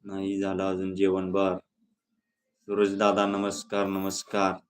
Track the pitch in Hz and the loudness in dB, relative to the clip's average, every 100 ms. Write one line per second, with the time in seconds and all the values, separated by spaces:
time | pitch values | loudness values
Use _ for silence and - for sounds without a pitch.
0 | 98 98 98 98 98 95 95 92 95 92 | -10 -6 -4 -2 -2 0 -2 -2 -4 2
1 | 95 95 92 95 95 90 _ _ _ _ | 2 2 0 0 0 0 _ _ _ _
2 | _ _ _ _ _ _ - 101 104 98 | _ _ _ _ _ _ -6 2 2 4
3 | 104 98 101 101 101 98 - 101 98 98 | 2 4 2 0 -2 -6 -6 -2 -2 -2
4 | 95 92 - 104 95 92 _ | -4 -6 -4 0 0 -2 _